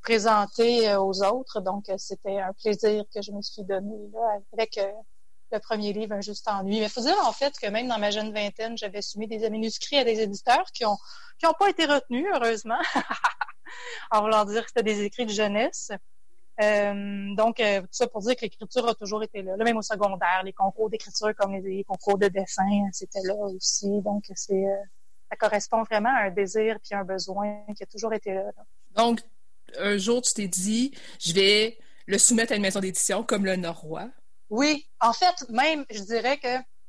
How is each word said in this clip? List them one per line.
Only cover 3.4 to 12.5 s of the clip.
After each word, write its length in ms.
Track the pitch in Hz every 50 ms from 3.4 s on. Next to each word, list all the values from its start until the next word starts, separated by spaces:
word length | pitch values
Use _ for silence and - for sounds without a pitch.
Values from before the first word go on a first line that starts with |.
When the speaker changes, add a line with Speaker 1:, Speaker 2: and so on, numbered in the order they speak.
Speaker 1:
suis 240 | 202 - - 214 190
donné, 440 | 196 196 185 202 208 220 208 208 208 214
là, 260 | 220 233 220 208 202 196 - -
avec, 240 | 226 220 220 -
euh, 120 | 214 196 196 208 220 214 - - - - - - - - - 226
le 60 | 208
premier 320 | - - 220 208 208 208
livre, 220 | 202 214 226 202 214
Un 60 | 202
juste 260 | 196 208 202 - -
ennui. 320 | 226 202 196 190 196 214 226
Mais 80 | 214
faut 140 | 208 - 240
dire, 160 | 226 302 381 415 320
en 80 | 226 214
fait, 200 | - 277 285 - -
que 60 | 220
même 220 | 202 208 226 254 254
dans 100 | 226 214
ma 100 | 208 208
jeune 240 | 202 214 214 220 208
vingtaine, 440 | 214 208 202 - - 220 226 233
j'avais 240 | 220 220 196 196 208
soumis 260 | 202 - - 202 226
des 220 | 208 226 208 226 208
manuscrits 480 | 214 220 226 220 - - - - 285
à 80 | 277 240
des 160 | 233 220 220
éditeurs 500 | 220 196 202 - - 233 254 320 370 - -
qui 120 | - 233
ont, 100 | 208 202 - - - - - - - -
qui 80 | - 320
ont 60 | 330 320 -
pas 100 | 403 403
été 160 | - - 320
retenus, 400 | 285 294 254 - - 240 254 330 - 330
heureusement. 460 | 262 233 226